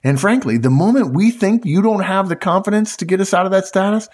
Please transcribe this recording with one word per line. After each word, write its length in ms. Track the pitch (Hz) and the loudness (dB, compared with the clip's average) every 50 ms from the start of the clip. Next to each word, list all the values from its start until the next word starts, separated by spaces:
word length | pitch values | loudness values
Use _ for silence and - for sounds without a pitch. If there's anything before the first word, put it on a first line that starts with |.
| - | -2
And 160 | 135 139 131 | -2 0 0
frankly, 380 | 190 208 240 262 - 131 117 | 2 0 0 0 0 0 -2
the 120 | 117 117 131 | 0 2 2
moment 440 | 131 143 180 220 247 277 214 127 127 | 2 2 4 4 2 2 2 0 0
we 180 | 165 208 233 | 0 2 2
think 340 | 233 - 202 190 226 233 233 | 0 0 0 0 0 0 0
you 160 | 151 151 190 | 0 0 0
don't 220 | 208 220 214 196 185 | 2 0 0 -2 -2
have 260 | 185 190 196 196 180 | -2 -2 -2 -2 -2
the 60 | 165 | -4
confidence 600 | - - 185 175 190 196 208 208 214 214 208 - | -4 -2 0 0 0 0 0 0 0 -2 -2 -6
to 80 | - 175 | -8 -4
get 160 | 165 190 190 | -2 -2 -2
us 120 | 196 - 196 | 0 0 0
out 120 | 180 190 | 0 0
of 60 | 190 | 2
that 140 | 190 190 185 | 0 0 0
status, 420 | - - 190 190 202 214 220 214 - | 0 -2 -2 0 0 -2 -2 -4 -8